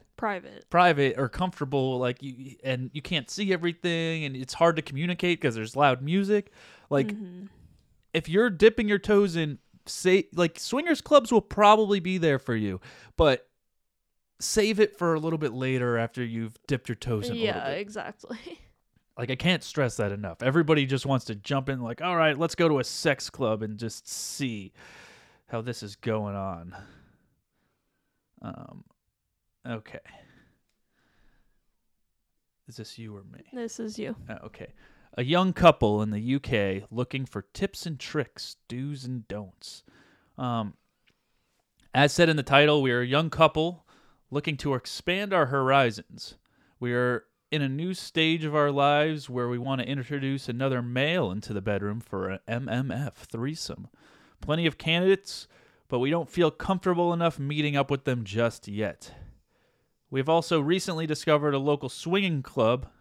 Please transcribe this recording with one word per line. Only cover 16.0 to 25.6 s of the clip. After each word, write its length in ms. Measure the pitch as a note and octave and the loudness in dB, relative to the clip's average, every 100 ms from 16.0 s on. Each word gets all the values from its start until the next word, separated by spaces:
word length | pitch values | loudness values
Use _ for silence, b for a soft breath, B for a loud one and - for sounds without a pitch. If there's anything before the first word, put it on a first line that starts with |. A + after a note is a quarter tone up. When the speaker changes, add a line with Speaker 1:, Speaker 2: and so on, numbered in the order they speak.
| A#2 B2+ | -2 -4
Speaker 2:
you've 320 | A#2+ A2+ A2+ - - | -6 -4 -8 -10 -4
dipped 220 | C3 - | -4 -4
your 80 | A2+ | -8
toes 300 | - G#2+ A#3+ | -4 -2 -2
in 40 | |
a 20 | |
little 100 | A#3 | -2
Speaker 1:
Yeah, 240 | G#3+ - C3+ | -2 -2 -4
Speaker 2:
bit. 100 | D#3 | -6
Speaker 1:
exactly. 600 | G#3 G#3+ - - - A3 | -8 -10 -10 -14 -14 -14
<laughs> 800 | F4 E4+ - _ _ _ _ - | -14 -18 -20 _ _ _ _ -10
Speaker 2:
Like, 100 | A#2+ | -8
I 60 | C3 | -2
can't 260 | F3 E3+ | 0 0
stress 360 | - D3+ B2 - | -2 -2 -2 0
that 140 | G2+ | -4
enough. 300 | G2+ G2 E2 | -2 -8 -2
Everybody 440 | B2+ D#3+ D#3 D#3 C3+ | 2 2 4 4 2
just 180 | C3+ | -2
wants 220 | C3+ C3 - | 0 -2 -2
to 80 | |
jump 340 | G#2 - C#3 C3 | -10 -4 -4 -2
in, 140 | C3 | -6
like, 180 | A#2 A#2+ | -6 -6
"All 160 | F3 E3+ | -2 2
right, 220 | D#3 D3 | 2 2
let's 160 | E3 | -2
go 120 | - E3 | 2 4
to 120 | C#3 | 4
a 60 | |
sex 440 | - - D#3+ C3+ - | 0 -2 0 0 -4
club 340 | - A#2 G#2+ | -4 -2 0
and 160 | A2 G#2+ | -4 -6
just 300 | A2+ - - | -8 -10 -14
see 640 | - - - C3 G#2+ F#2+ B B B B B B B - | -12 -10 -6 -6 -6 -12 B B B B B B B -10
how 120 | A#2 | -8